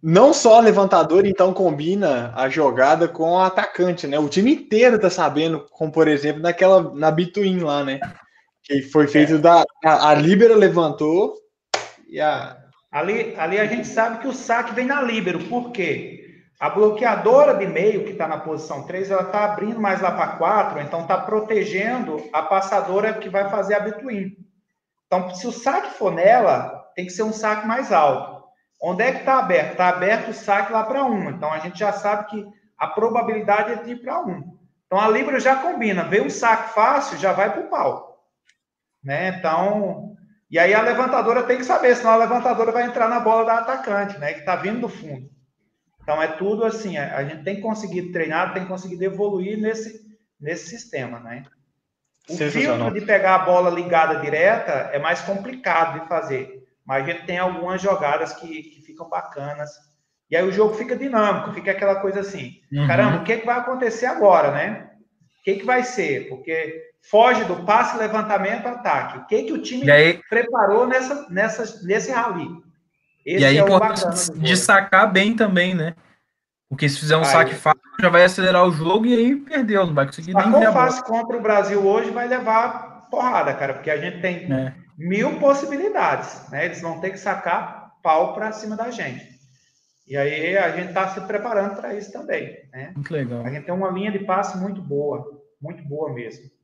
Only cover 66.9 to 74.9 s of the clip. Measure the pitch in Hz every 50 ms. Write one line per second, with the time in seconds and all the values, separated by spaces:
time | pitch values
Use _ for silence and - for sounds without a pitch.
66.9 | _ _ _ _ - 208 226 254 247 220 226 180 180 175 175 185 208 233 247 233
67.9 | - 233 220 214 214 214 208 214 208 190 190 196 220 233 220 240 247 - - 190
68.9 | 147 135 123 - - 127 - - 208 233 269 - 320 - - - 254 254 - 139
69.9 | 143 147 151 165 170 - - - 220 233 240 240 240 240 214 196 202 226 240 247
70.9 | 254 262 254 254 285 285 - - 175 185 208 220 - - 233 208 - - - 175
71.9 | 196 220 180 - 269 240 240 240 190 175 147 - - - _ _ _ _ _ _
72.9 | _ _ _ _ _ _ _ 143 170 185 135 135 139 151 196 196 190 185 165 -
73.9 | - - 190 175 170 - - - - 160 156 160 180 185 - - 208 196 196 -